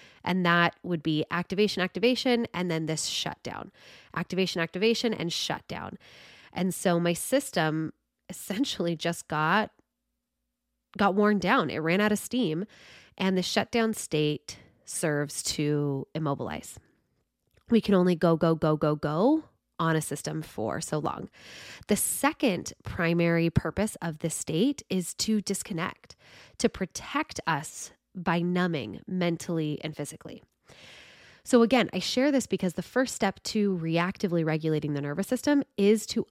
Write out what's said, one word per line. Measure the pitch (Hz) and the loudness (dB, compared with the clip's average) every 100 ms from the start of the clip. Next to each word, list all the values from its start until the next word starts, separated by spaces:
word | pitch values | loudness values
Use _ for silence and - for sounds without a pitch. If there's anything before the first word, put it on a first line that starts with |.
| - - | -20 -8
And | - 185 175 | -2 2 4
that | 170 170 - | 4 4 0
would | 175 170 | -4 -4
be | 160 151 - | 0 -2 -2
activation, | 170 - 190 208 190 | -4 -2 0 0 0
activation, | 180 180 240 247 254 240 226 | -4 0 0 2 2 0 0
and | 175 180 | -4 -2
then | 165 160 | -2 -2
this | 156 - | -4 -4
shutdown. | - - - - - - - - - - - | -6 -6 -8 -10 -12 -14 -18 -20 -20 -10 -8
Activation, | - 185 185 180 | -4 -2 -2 -2
activation, | 165 180 220 226 233 | -4 0 2 2 0
and | 160 165 | -2 -4
shutdown. | - - 143 - - 92 - - - - - - | -4 -4 -4 -6 -10 -10 -14 -20 -20 -20 -20 -10
And | - 185 | -2 -2
so | - 190 170 | 0 2 2
my | 170 | 2
system | 175 - 269 - 180 156 156 156 - _ _ - | 0 0 0 0 0 0 0 -4 -8 _ _ -18
essentially | - - 196 285 - 170 165 | -14 -8 -4 -4 -2 -4 -2
just | 170 170 - | -4 -4 -4
got, | 151 156 202 - - _ _ _ _ _ _ _ _ _ _ _ - | 0 2 2 0 -6 _ _ _ _ _ _ _ _ _ _ _ 0
got | 202 196 | 2 4
worn | 208 208 | 4 4
down. | 180 262 160 | 2 2 2
It | 123 | -2
ran | 160 185 | 0 2
out | 208 | 2
of | 208 | 0
steam. | - 254 185 156 214 - - - - - | -2 -2 0 -2 -6 -12 -20 -20 -16 -4
And | 190 185 | 0 0
the | |
shutdown | 180 208 - 233 226 | 0 -2 0 0 0
state | 214 - 151 151 147 - - - _ - | -2 -2 0 0 -2 -8 -18 -20 _ -12
serves | - 165 147 147 - | -4 -2 0 -2 -6
to | - - 147 147 143 135 - | -6 -2 0 0 0 -2 -6
immobilize. | 160 151 139 104 76 - - - _ _ _ _ _ _ _ - | -4 -2 -2 -4 -8 -12 -18 -20 _ _ _ _ _ _ _ 0
We | 226 | 2
can | - 190 | 4 4
only | 180 165 | 4 4
go, | 170 165 | 4 4
go, | 165 160 | 4 4
go, | 156 151 | 2 2
go, | 151 151 | 2 0
go | 151 156 240 320 - _ _ - | 0 2 4 2 0 _ _ -2
on | 165 156 | 0 0
a | |
system | - 151 - 156 | 0 -6 -6 -8
for | 156 - 107 - | -8 -6 -4 -4
so | - 151 | -4 -4
long. | - - - - - - - - - | -4 -6 -10 -16 -20 -18 -18 -10 0
The | 208 | 0
second | - - 277 320 262 180 - - | 0 0 0 2 0 0 -4 -12
primary | - - 170 170 170 170 165 | -8 -2 2 4 4 4 2
purpose | - 160 - 214 - | 2 0 0 -2 -4
of | 170 156 | -8 -6
this | 165 - | -6 -4
state | - 160 262 285 - | -2 0 0 0 -4
is | 185 170 - | -4 -4 -4
to | - 214 | -2 0
disconnect, | - 190 - 165 180 - - - - - - - | -2 -6 -6 -4 -6 -8 -20 -20 -20 -20 -20 -2
to | 233 | 0
protect | - 190 - - 285 311 - - | 0 -8 -8 -6 -4 -4 -4 -2
us | 151 160 - - - _ 185 | -2 -4 -12 -16 -18 _ -6
by | 175 170 | 0 0
numbing | 175 180 180 156 107 - - | 2 2 0 -2 -6 -10 -6
mentally | 185 175 165 - 165 151 147 | -2 0 0 -2 -2 -2 -4
and | 156 151 | -6 -8
physically. | 147 - - - - _ _ - - - - - - - | -10 -12 -16 -18 -20 _ _ -20 -20 -20 -20 -20 -20 -18
So | - 247 | 4 6
again, | 226 254 190 | 8 6 2
I | 185 | 0
share | - 254 285 | -2 0 2
this | 269 - | 2 0
because | 190 185 | -2 -2
the | - | -4
first | - 247 262 - | -2 -2 -2 0
step | 202 - | -2 -2
to | - 220 202 180 | -4 0 2 0
reactively | 165 165 180 - 190 170 156 | 0 0 0 -2 0 0 2
regulating | 156 156 151 147 | 0 0 0 0
the | 143 | -2
nervous | 143 156 196 | -2 -4 -2
system | 254 294 285 - - | 0 2 2 2 2
is | 202 220 - | 4 4 2
to | 226 - | -4 -4